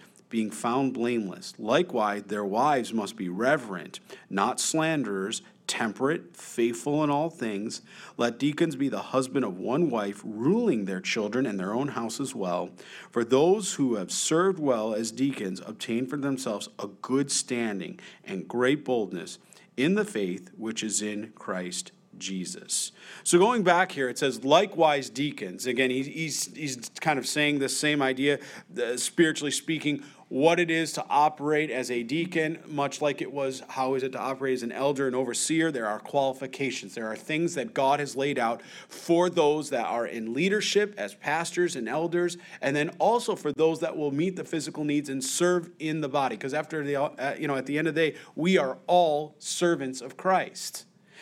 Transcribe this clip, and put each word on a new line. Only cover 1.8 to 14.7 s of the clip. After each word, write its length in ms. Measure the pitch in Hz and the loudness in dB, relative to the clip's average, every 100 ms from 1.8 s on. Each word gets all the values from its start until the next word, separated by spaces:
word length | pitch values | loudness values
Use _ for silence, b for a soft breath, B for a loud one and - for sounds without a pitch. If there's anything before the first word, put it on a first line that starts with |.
| 180 120 107 104 | 2 2 0 0
their 200 | 101 104 | -4 -4
wives 480 | 101 107 143 139 110 | 0 2 4 2 0
must 240 | 113 98 - | -2 -4 -6
be 120 | 90 | -6
reverent, 720 | 92 123 151 113 90 - - B B - | 0 2 2 -2 -10 -10 -16 B B -6
not 320 | 98 107 - | 0 0 0
slanderers, 840 | - 156 160 156 101 98 98 113 B B - | 0 2 2 0 0 -2 -2 -4 B B -8
temperate, 720 | - 110 98 135 165 - - | -2 -2 0 0 0 -6 -18
faithful 680 | - - 117 117 147 147 | -8 0 0 0 -2 2
in 60 | 151 | 2
all 200 | 143 160 | 2 -2
things. 500 | - 113 101 110 - B B B - | -4 -4 -4 -6 -8 B B B 0
Let 220 | 120 117 | 0 2
deacons 360 | 143 151 165 | 0 2 0
be 140 | 135 139 | 2 -2
the 100 | 104 | -2
husband 460 | 98 131 131 139 | 0 0 2 0
of 140 | 113 92 | -2 -2
one 300 | 101 143 165 | -2 0 2
wife, 320 | 117 101 101 | 0 -2 -6
ruling 600 | - 107 131 220 233 120 | -10 -2 2 4 2 0
their 160 | 98 92 | -2 -4
children 460 | - 117 104 131 135 | -4 -2 0 0 0
and 120 | 101 | -2
their 140 | 92 | -2
own 140 | 113 139 | -2 -2
house 320 | 120 113 - | -4 -6 -4
as 140 | 135 | -6
well. 360 | 113 92 87 87 - B B B | -4 -2 -2 -4 -10 B B B
For 140 | 120 | -2
those 500 | 117 131 165 214 185 | 4 6 6 4 0
who 200 | - 135 | 0 0
have 160 | 107 90 | 0 -2
served 480 | - - 160 190 185 | -4 2 4 4 2
well 360 | 143 | 2